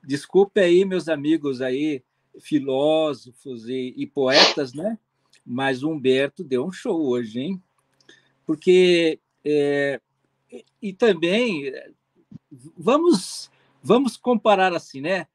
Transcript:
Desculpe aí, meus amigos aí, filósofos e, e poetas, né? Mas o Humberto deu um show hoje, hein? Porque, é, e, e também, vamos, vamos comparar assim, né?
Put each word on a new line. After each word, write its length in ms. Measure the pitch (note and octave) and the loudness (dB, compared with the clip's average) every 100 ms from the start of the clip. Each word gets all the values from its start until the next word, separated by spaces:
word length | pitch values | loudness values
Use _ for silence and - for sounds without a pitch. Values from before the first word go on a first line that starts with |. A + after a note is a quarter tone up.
Desculpe 580 | C3+ C3+ - F#3 G3 G#3+ | -6 -8 0 2 2 2
aí, 240 | F3+ F3 | 4 4
meus 240 | G3 F#3 D#3 | 4 -2 -4
amigos 520 | D3+ C#3+ D#3+ C#3+ B2 | -4 0 -2 -2 -4
aí, 420 | C3 C3 D3+ C#3 _ _ _ - | -4 -2 -4 -6 _ _ _ -20
filósofos 1300 | - D3+ C3+ C3 D3+ D#3 D#3 B2+ B2+ _ C#3+ A#2+ A2+ | -4 -4 -2 0 2 2 0 -6 -14 _ -16 -14 -8
e, 260 | C3 B2+ C3 | -8 -8 -10
e 100 | C#3 | -10
poetas, 680 | - C3 C#3+ - - C3+ | -2 2 4 4 0 -6
né? 260 | C3+ G3 A3+ _ _ _ _ | -6 -8 -8 _ _ _ _
Mas 400 | - B2 C3+ C3 | -10 -4 -4 -2
o 60 | D3 | -6
Humberto 520 | D#3 B2+ C3 C#3 - | -2 0 2 0 -6
deu 240 | D#3 B2+ D#3+ | -4 -4 -4
um 60 | |
show 280 | F#3 B3+ E3+ C#3+ | -8 -6 -2 -2
hoje, 320 | B2 A2+ A2+ | -2 -4 -8
hein? 240 | D3 F#3+ _ _ _ _ _ _ _ _ | -8 -10 _ _ _ _ _ _ _ _
Porque, 760 | - D#3 F#3 F3+ F3+ F3 E3 D#3 _ _ | -8 -2 4 6 6 4 2 -2 _ _
é, 560 | D3 D3 C#3+ C#3+ C#3+ B2+ _ _ _ _ _ | -2 0 0 0 -2 -6 _ _ _ _ _
e, 140 | - _ _ | -20 _ _
e 100 | G3+ | -12
também, 800 | F#3 A#3 E3+ E3+ G#3 B3 D#3+ C#3 C3 - _ _ _ _ - _ C3+ C#3+ - | 0 2 2 0 0 0 -4 -8 -12 -18 _ _ _ _ -20 _ -20 -20 -6
vamos, 720 | E3 C#4+ F4 A3 - - - _ _ _ | 0 2 4 2 0 -14 -18 _ _ _
vamos 360 | C3 A3+ C4+ - | 2 2 2 -4
comparar 560 | A#3+ A#3 A3+ G3 F#3 | -2 0 4 4 2
assim, 280 | E3 - C#3 | 0 -8 -10
né? 280 | D3+ F#3+ D#3+ | -4 -4 -6